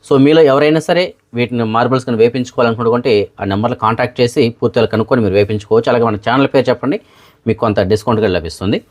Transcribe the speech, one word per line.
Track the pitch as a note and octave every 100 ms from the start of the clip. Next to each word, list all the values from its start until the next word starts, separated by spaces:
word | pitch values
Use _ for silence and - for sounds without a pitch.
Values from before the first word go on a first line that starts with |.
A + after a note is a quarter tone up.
| -
So, | C#3
మీలో | C#3 D#3+ D3+
ఎవరైనా | C3+ D3+ D#3 D3+
సరే | E3+ F3+ - _
వీటిని | A#2 B2 A#2+ A2+
మార్బల్స్ | A2 B2 C3 A#2+
కానీ | A#2
వేయించుకోవాలనుకుంటే | A#2 B2+ B2 - A#2+ A2+ A#2 A#3+ F#3 G#2 G2 -
ఆ | G2+
నెంబర్లో | G2 A#2 B2
కాంటాక్ట్ | A2 A#2 B2 -
చేసి | A#2+ - A#2 A#2
పూర్తిగా | A#2+ A#2+ A2+
కనుక్కొని | A2 A2 B2+
మీరు | G#2 F#2+
వేయించుకోవచ్చు. | G#2 G#2+ - A2 A#2
అలాగే | B2 A#2
మన | G#2 A#2
ఛానల్ | B2+ C#3
పేరు | C#3 B2
చెప్పండి, | B2 C3 G3+ _ _ _ _ -
మీకు | A2
కొంత | A2+ G2+ F#2
డిస్కౌంట్ | G#2+ - A2+
కూడా | G#2 F2
లభిస్తుంది. | D#2+ - F#2+ E3 _